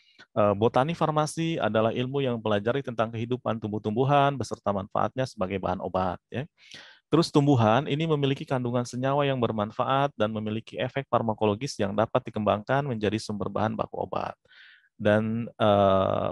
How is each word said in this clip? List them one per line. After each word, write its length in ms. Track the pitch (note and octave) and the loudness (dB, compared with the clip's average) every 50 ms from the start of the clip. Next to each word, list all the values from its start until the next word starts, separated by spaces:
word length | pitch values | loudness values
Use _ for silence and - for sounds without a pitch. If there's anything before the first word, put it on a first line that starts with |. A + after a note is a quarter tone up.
| _ _ _ - - _ - A2+ | _ _ _ -20 -20 _ 0 2
eh, 140 | G#2+ G#2 G2+ | 2 4 4
botani 400 | G2+ A2 B2 - B2+ C3 D#3 E3+ | 4 2 2 4 2 2 0 0
farmasi 640 | - E3 D3 D#3 D3+ D3+ D3 - - E3 E3 E3 - | -2 -2 0 0 0 0 -2 -2 -4 -2 -2 -2 0
adalah 320 | - G#2+ G#2+ A2 A2+ A2+ | -2 0 2 2 2 2
ilmu 320 | G2 B2 B2 B2+ C3+ C#3+ C#3 | 0 -2 -4 -2 -2 -2 -2
yang 160 | B2+ A#2+ A#2 | -2 -2 -2
mempelajari 400 | A2 A2 G#2 G#2 G2 A2+ A#2+ C#3 | -2 0 0 0 0 0 -2 -2
tentang 320 | C3+ C3 A#2 A2 A2+ A2+ | -4 -6 -2 -2 -2 -2
kehidupan 480 | A2+ A2+ A#2 A#2+ B2 A#2+ - A2 A2 A2+ | -2 -6 -4 -4 -4 -4 -2 -4 -4 -4
tumbuh-tumbuhan 800 | G#2+ G#2+ G2+ G#2+ G#2 G#2+ G#2+ A#2+ C3+ C3 C#3+ C#3+ C#3 C#3 C#3+ B2+ | -4 -4 -4 -4 -4 -2 0 0 2 2 4 4 4 2 0 -2
beserta 320 | G#2+ - G#2 - - G#2 | -6 -6 -8 -6 -2 -2
manfaatnya 560 | G2+ G2 G2 - - G#2+ G2+ G#2+ - B2+ B2+ - | -2 -2 -2 -4 -2 -2 -2 -2 -2 -4 -6 -4
sebagai 320 | - - F#2+ F#2 G2 F#2+ | -4 -4 -4 -2 -2 -4
bahan 240 | F#2 F#2 F#2 F#2+ - | -2 -4 -4 -4 -6
obat, 340 | F#2 F2+ F#2 F#2 F#2 F2 - _ - | -4 -2 -2 -2 -2 -4 -6 _ -10
ya. 160 | - A2+ C#3+ - _ _ _ - - - - - - _ _ - | -10 -8 -8 -10 _ _ _ -20 -20 -20 -20 -20 -20 _ _ 0
Terus 160 | - D#3 E3 - | 2 2 2 4
tumbuhan 560 | - D#3 C#3+ C#3+ C#3+ A#2 A2+ G#2+ A2 B2+ D#3 - | 4 4 4 6 4 6 6 4 4 4 2 0
ini 160 | C#3 D3 E3 D#3+ | -2 -2 -2 0
memiliki 400 | D#3 C#3+ C#3+ C3+ C#3 - - - | 0 0 0 0 -2 -2 -4 -4
kandungan 400 | C#3 B2+ B2 A#2+ A#2+ B2 A#2+ - | -4 -2 -2 -2 -2 -2 -2 -4
senyawa 400 | - B2 B2+ C3+ C#3 D3 C#3+ C#3 | -4 -4 -2 0 0 2 0 0
yang 120 | C3+ C3 | 0 0
bermanfaat 760 | A#2 G#2+ A2 A2 G#2 A2 - - B2 A#2+ C3+ C3+ C#3 C#3+ - | 0 0 0 0 -2 -4 -2 -4 -2 0 0 0 0 0 0
dan 160 | - G#2+ G#2+ | -2 -2 -2
memiliki 480 | A2 G#2+ G#2+ G#2+ G#2+ A2+ - - - - | -2 -2 -4 -4 -4 -6 -6 -8 -6 -4
efek 280 | A2 B2+ - C3+ C3+ - | -4 -4 -4 -6 -4 0
farmakologis 640 | - A#2 A2+ A2+ G#2+ - A2 G#2+ G#2 G#2+ C3+ C#3+ - - | 0 0 2 0 0 2 2 2 2 2 -2 -6 -4 -2
yang 120 | G#2+ F#2+ | -2 -2
dapat 320 | G#2 G#2 A2 - - B2+ - - | 2 0 0 2 2 -2 -2 -2
dikembangkan 560 | - G#2+ G#2 G2+ F#2+ G#2 G#2 - C3 C#3 C#3+ C#3+ | -4 -2 2 2 2 0 0 0 0 0 0 -2
menjadi 320 | A#2+ G#2+ G#2+ G2+ G2+ G#2+ | -4 -2 -2 0 -2 -2
sumber 320 | - - G#2+ G2+ G2+ G2+ | -4 -6 -6 -6 -6 -4
bahan 240 | G2+ G2+ G#2 A2 A2+ | -2 -2 -2 -2 0
baku 280 | G2+ - - - - - | -2 -4 -6 -6 -8 -8
obat. 320 | - - - - - - _ _ _ _ - - - - _ _ _ _ - | -4 -4 -4 -4 -6 -8 _ _ _ _ -20 -20 -20 -20 _ _ _ _ -2
Dan, 480 | G#2+ G#2 G#2 A2 A2 A2 A2+ A#2 A#2 | 2 4 4 4 2 0 -2 -4 -6
eh, 840 | - - - A#2 G#2+ G2+ G2+ G2+ G2 F#2+ F#2+ G2 G2 G#2 G2+ G2 G2+ | -6 -4 0 2 4 6 6 6 6 4 4 4 2 0 0 -2 -2